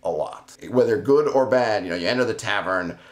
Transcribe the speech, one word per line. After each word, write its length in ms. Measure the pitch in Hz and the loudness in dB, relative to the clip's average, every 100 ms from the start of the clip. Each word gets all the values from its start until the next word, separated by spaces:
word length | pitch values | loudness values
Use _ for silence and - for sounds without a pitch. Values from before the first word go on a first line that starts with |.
a 80 | - | -6
lot. 440 | 78 76 - - - - | -4 -6 -8 -20 -18 -4
Whether 320 | 123 117 107 | 2 2 2
good 260 | 113 143 147 | 4 4 4
or 200 | 135 131 | 2 2
bad, 360 | 127 117 104 | 2 2 0
you 60 | 87 | -2
know, 80 | 87 | -4
you 100 | 87 | -2
enter 160 | 123 | 0
the 100 | 117 | 0
tavern, 640 | - 110 101 87 92 87 85 - | -2 -2 -4 -2 -2 -4 -10 -16